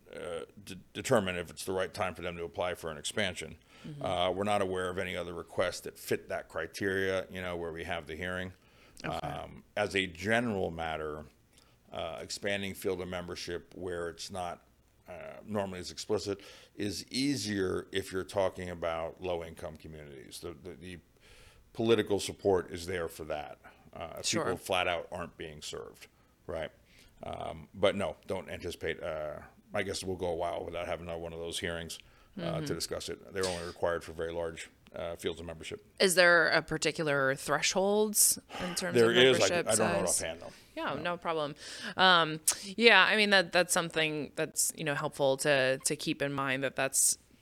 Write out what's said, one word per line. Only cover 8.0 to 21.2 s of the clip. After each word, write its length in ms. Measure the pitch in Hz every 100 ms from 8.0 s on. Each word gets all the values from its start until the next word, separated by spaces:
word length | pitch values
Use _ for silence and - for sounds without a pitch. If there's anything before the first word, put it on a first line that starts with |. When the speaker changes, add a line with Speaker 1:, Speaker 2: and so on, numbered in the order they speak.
| 73
Speaker 1:
the 80 | 80
hearing. 360 | 90 90 92 - _ - - - -
Speaker 2:
Okay. 220 | 82 80
Speaker 1:
Um, 360 | 80 78 78 - -
as 200 | 104 98
a 120 | 92
general 640 | 82 95 117 120 98 92
matter, 540 | 82 82 78 78 76 71 _ _ _ _ _ _
uh, 240 | - 85 67
expanding 520 | 90 - 104 101 98
field 280 | 90 101 92
of 60 | 90
membership 680 | 90 87 87 - 87 - 90
where 340 | 92 87 85
it's 220 | 80 -
not, 300 | 98 87 80 _ _ _ _ -
uh, 40 | 85 73 - -
normally 340 | 104 98 92
as 120 | 85
explicit 480 | - - 104 101 98 - - - -
is 300 | 104 90 -
easier 760 | 123 139 127 104 101 92 90 -
if 200 | 95 92
you're 120 | 92
talking 460 | 87 101 92 - 90
about 520 | 87 85 82 80 -
low-income 540 | 90 85 82 80 80 80
communities. 600 | 82 78 73 69 - -
The, 160 | 87 76
the, 120 | 90 71
the 180 | 90 87 - _